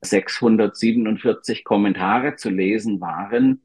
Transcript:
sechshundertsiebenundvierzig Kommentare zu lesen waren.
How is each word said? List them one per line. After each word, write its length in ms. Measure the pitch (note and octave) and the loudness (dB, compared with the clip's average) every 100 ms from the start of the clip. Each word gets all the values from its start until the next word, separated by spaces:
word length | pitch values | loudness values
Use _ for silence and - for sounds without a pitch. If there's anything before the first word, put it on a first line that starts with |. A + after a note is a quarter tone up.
sechshundertsiebenundvierzig 1600 | - G2+ - - A#2+ A2 G#2 - A2+ A2+ A2 A2 A#2+ G#2+ - A2+ | 0 -2 0 -2 2 4 2 0 0 2 0 -2 0 -2 -4 -8
Kommentare 720 | - G#2 G#2 F#2+ F#2 A2+ C3+ - | 0 2 2 0 0 0 0 -4
zu 120 | A2+ | -4
lesen 500 | F#2+ F#2+ G#2+ A2 G2 | 0 0 0 -2 -6
waren. 600 | F2 D#2+ G2+ A#2+ C3 C3 | -6 -8 -4 2 2 0